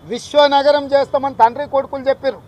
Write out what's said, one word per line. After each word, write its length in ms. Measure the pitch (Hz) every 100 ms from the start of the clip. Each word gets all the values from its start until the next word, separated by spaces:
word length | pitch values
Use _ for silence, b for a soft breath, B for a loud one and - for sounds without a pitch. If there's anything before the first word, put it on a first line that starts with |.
విశ్వనగరం 800 | 151 233 - 285 294 277 277 294 277
చేస్తామని 500 | 277 262 285 269 262
తండ్రి 300 | 233 240 285
కొడుకులు 380 | 269 262 277 262
చెప్పారు. 320 | 262 269 202